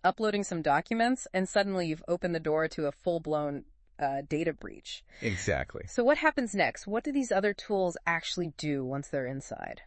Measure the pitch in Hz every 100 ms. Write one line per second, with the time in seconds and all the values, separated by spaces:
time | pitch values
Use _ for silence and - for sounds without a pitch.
0 | 185 190 214 202 196 170 151 143 - 226
1 | 233 262 - 190 190 208 202 185 165 156
2 | - 175 180 165 156 156 160 - 147 -
3 | 180 170 151 151 147 143 - - _ -
4 | 139 139 139 156 165 139 101 - - -
5 | - - 117 92 104 71 - - - -
6 | 240 302 311 302 233 196 131 - - 220
7 | 294 277 247 196 208 202 - 196 180 -
8 | - 165 - - 170 - 151 139 127 139
9 | - 143 127 135 - - 50 -